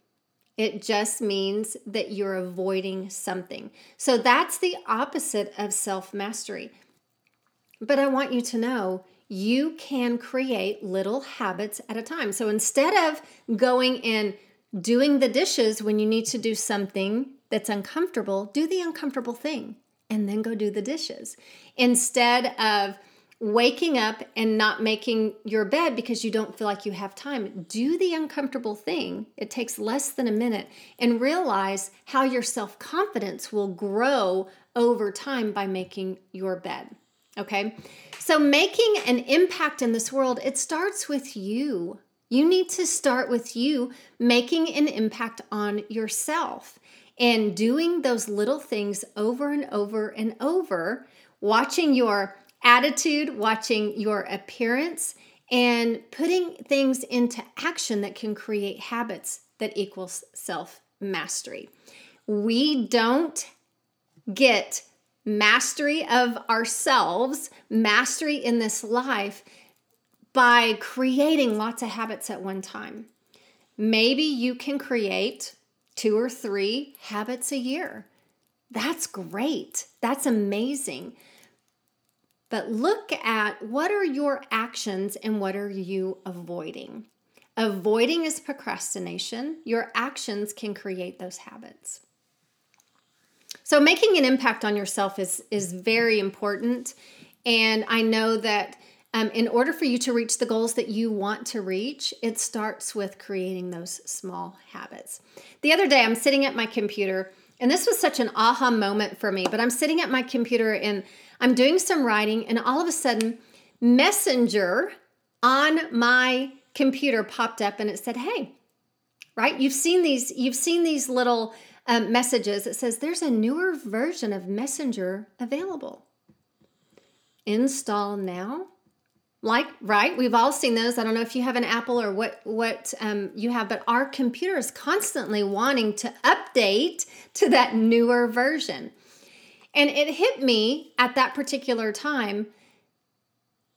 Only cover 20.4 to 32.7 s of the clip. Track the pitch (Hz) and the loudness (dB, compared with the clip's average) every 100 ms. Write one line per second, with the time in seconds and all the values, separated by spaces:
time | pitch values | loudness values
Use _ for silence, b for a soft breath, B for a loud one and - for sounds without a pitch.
20.4 | 220 220 208 208 208 320 - - - - | -4 -2 -2 -2 -4 -6 -8 -10 -14 -18
21.4 | B B B - 247 247 - 247 240 247 | B B B 2 4 4 2 2 4 4
22.4 | 240 - 220 208 196 196 b b b _ | 2 0 2 2 0 -6 b b b _
23.4 | 220 214 247 - 339 269 214 226 - - | 0 4 4 4 0 2 0 -2 -8 -2
24.4 | 220 214 214 - 220 214 233 220 220 - | 0 4 2 2 0 0 0 0 0 -4
25.4 | 220 214 196 277 339 240 233 226 226 214 | -4 -2 2 2 2 0 -4 -4 -2 -2
26.4 | 214 - 214 196 208 185 196 - 277 277 | -4 -4 -4 -4 -6 -8 -10 -10 -8 -6
27.4 | 202 190 165 220 254 349 370 330 302 - | -6 -10 -10 -4 -2 0 0 0 -4 -4
28.4 | 277 269 240 208 - 330 196 180 220 - | -6 -4 -6 -6 -6 -4 -4 -6 -10 -12
29.4 | 214 - 226 - 208 269 277 - 247 214 | -10 -6 -6 -6 -4 -4 -4 -2 0 0
30.4 | 240 208 - B B - 233 233 262 339 | 0 -2 -6 B B -2 0 2 2 0
31.4 | 320 196 190 196 - b - 269 269 254 | 0 0 -2 -4 -8 b -4 0 2 0
32.4 | 233 - 202 | -2 -4 -8